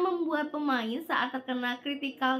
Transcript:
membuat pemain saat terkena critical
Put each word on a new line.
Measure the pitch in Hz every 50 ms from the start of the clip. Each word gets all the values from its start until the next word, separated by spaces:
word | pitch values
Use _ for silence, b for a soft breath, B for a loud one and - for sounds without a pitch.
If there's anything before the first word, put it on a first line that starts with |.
| 359
membuat | 381 359 349 330 320 311 294 294 302 302
pemain | 302 294 285 262 240 220 220 233 294 330
saat | - 285 - 247 262 -
terkena | 262 262 - 254 247 247 247 247 254 -
critical | 285 285 277 285 269 247 - 269 254 262